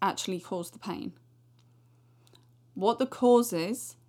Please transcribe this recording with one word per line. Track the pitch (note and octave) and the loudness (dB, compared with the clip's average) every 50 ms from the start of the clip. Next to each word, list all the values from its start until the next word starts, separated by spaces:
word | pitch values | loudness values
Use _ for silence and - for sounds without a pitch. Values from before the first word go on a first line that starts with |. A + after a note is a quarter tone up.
actually | G3 G3 - - - - F#3 F3 | -2 -2 -2 -2 -6 -6 -6 -6
caused | - - F#3+ F3+ F3 - - | -6 -6 -8 -8 -8 -10 -14
the | - | -14
pain. | - - - - - F3+ F3 - _ _ _ _ _ _ _ _ _ _ _ _ _ _ _ _ _ _ _ _ _ _ _ - _ _ _ _ _ _ - | -12 -10 -10 -8 -10 -12 -12 -14 _ _ _ _ _ _ _ _ _ _ _ _ _ _ _ _ _ _ _ _ _ _ _ -20 _ _ _ _ _ _ -8
What | - F#3+ G#3 A#3 - | 0 0 2 2 2
the | C4 | 0
cause | B3+ - - B3+ B3 A#3+ A#3+ A#3+ A#3+ | -2 -2 2 4 6 8 6 6 4
is | F#3 E3 E3 F#3+ A#3 - - - - _ _ | 0 -2 -2 -2 -4 -6 -8 -14 -16 _ _